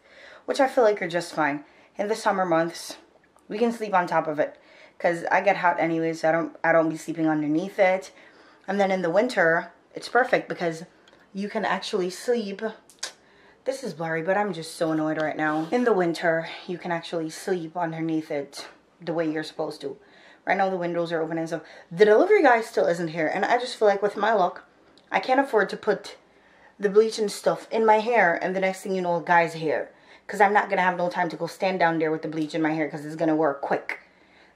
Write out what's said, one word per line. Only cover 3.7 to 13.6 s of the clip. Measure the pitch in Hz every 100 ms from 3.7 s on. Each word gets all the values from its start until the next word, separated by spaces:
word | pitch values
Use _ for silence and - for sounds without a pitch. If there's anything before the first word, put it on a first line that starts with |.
sleep | 233 214
on | 185 175
top | 160 160
of | 147
it, | - - _ - - -
'cause | 175 170 -
I | 185
get | 196 185
hot | 175 -
anyways, | 165 165 165 160
so | 160
I |
don't, | 165 156 -
I | 165
don't | 165 160
be | 160
sleeping | - 160 160
underneath | 156 147 156 190 208
it. | 185 190 - - - - - _ -
And | 202
then | 190
in | 190
the | 175
winter, | 180 247 214 165 170 180 - _
it's | - -
perfect | 240 247 175 -
because | 165 170 160 175 _ _ _ _
you | 190 202
can | 220
actually | 196 190 - 202 180
sleep. | - - 240 202 196 220 - _ - - - _ _ _ _